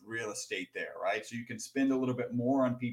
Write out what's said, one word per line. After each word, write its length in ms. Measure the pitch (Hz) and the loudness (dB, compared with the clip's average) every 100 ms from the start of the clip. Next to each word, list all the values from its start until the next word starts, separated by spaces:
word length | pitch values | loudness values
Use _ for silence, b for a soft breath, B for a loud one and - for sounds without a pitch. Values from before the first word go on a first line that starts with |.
real 280 | 101 113 110 | -8 -4 -4
estate 380 | 98 - 98 90 95 | -4 -4 -4 -4 -4
there, 180 | 78 73 | -6 -2
right? 240 | 90 107 - | 0 0 -2
So 120 | 120 | -8
you 80 | 120 | -6
can 140 | 117 | -8
spend 340 | - 135 135 | -4 2 4
a 40 | 131 | 4
little 180 | 127 123 | 2 0
bit 180 | 120 | -2
more 320 | 120 120 139 127 | 0 4 4 4
on 100 | 120 | 2
P 160 | 123 | -2